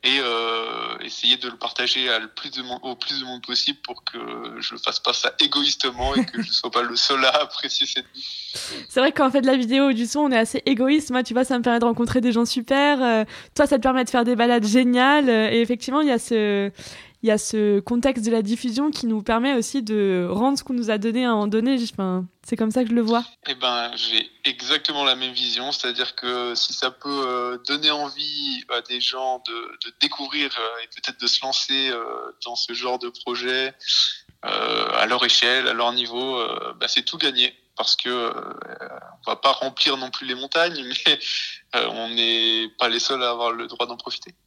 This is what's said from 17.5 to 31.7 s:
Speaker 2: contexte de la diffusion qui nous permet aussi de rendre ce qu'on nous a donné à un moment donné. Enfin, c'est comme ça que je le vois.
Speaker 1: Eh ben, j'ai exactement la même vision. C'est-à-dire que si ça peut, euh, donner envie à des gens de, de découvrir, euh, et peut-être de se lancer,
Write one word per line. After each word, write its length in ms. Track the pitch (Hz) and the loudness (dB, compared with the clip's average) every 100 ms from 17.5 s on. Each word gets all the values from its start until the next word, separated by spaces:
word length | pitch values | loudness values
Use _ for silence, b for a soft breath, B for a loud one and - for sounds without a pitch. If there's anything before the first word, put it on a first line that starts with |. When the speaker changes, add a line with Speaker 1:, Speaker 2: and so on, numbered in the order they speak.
| 220 208 202 | 2 4 4
Speaker 2:
contexte 440 | 202 240 269 254 | 2 2 2 2
de 60 | 214 | 2
la 120 | 226 | 2
diffusion 480 | 202 233 254 226 294 | 2 0 0 0 0
qui 160 | 294 233 | 0 -2
nous 160 | 214 | -2
permet 320 | 202 226 262 | 0 2 2
aussi 280 | 262 - 277 | 2 0 -4
de 460 | 214 214 196 185 175 | 0 0 2 2 0
rendre 260 | 190 254 277 | 2 2 0
ce 40 | |
qu'on 120 | - | -2
nous 160 | 247 220 | -4 0
a 80 | 214 | 0
donné 260 | 220 226 | 0 0
à 60 | 254 | 2
un 20 | |
moment 140 | 220 208 | 2 2
donné. 280 | 220 240 269 233 | 2 2 0 -2
Enfin, 320 | - 190 185 180 _ - | -2 -2 -2 -4 _ -6
c'est 100 | 233 | -2
comme 140 | 220 | 0
ça 140 | 233 | 2
que 60 | 233 | 2
je 40 | |
le 80 | 233 | 2
vois. 220 | 220 233 240 _ - | 4 0 -2 _ -10
Speaker 1:
Eh 60 | |
ben, 360 | 131 127 120 120 120 | -2 -2 0 -4 -4
j'ai 340 | 120 117 117 _ | 2 2 0 _
exactement 600 | 143 123 123 151 151 147 | -4 -4 -2 0 0 0
la 120 | 139 131 | 2 0
même 160 | 131 | -2
vision. 400 | 123 127 120 135 | -4 -4 -4 -4
C'est-à-dire 420 | 147 123 123 127 | -4 -4 -4 -4
que 400 | - 123 123 123 | -4 -4 -4 -4
si 180 | 117 - | -2 -2
ça 180 | - 135 | -2 -4
peut, 340 | 127 143 143 131 | -4 -8 -4 -2
euh, 320 | 123 123 123 127 | -2 -4 -6 -4
donner 240 | 147 151 | 0 0
envie 720 | 147 143 139 151 147 139 127 123 | 0 -4 -6 -8 -6 -6 -8 -6
à 100 | 123 | -8
des 200 | 120 123 | -6 -4
gens 420 | 120 127 131 127 117 | -4 -2 -4 -4 -6
de, 60 | |
de 420 | 117 117 - 117 _ | -10 -10 -12 -12 _
découvrir, 500 | 147 - 139 147 139 123 | -2 -2 -8 -4 -4 -4
euh, 260 | 113 117 | -6 -6
et 40 | 113 | -12
peut-être 260 | - - - | -10 -10 -4
de 60 | 120 | -2
se 140 | - | -2
lancer, 480 | 135 135 - | -2 -4 -2